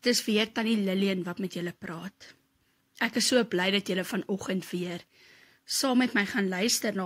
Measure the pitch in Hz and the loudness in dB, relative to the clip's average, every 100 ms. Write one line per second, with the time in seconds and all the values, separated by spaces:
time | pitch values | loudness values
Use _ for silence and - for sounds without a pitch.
0 | 240 240 - 214 220 - 220 226 196 185 | 2 0 2 2 2 0 0 2 2 2
1 | 196 190 175 175 190 175 175 170 185 165 | 2 0 -4 -4 -6 -4 -6 -8 -10 -10
2 | 180 _ - - _ _ _ _ _ - | -10 _ -20 -20 _ _ _ _ _ -4
3 | 233 247 - 247 233 180 185 202 196 185 | -2 0 4 4 4 0 2 0 0 -2
4 | 180 202 - 196 - 190 170 175 175 175 | -2 -4 -4 -6 -2 -4 -4 -6 -4 -8
5 | - _ - - - _ _ - 269 247 | -12 _ -20 -20 -20 _ _ -2 2 4
6 | 254 302 196 254 190 185 220 - 226 196 | 4 2 0 0 0 0 0 0 0 -2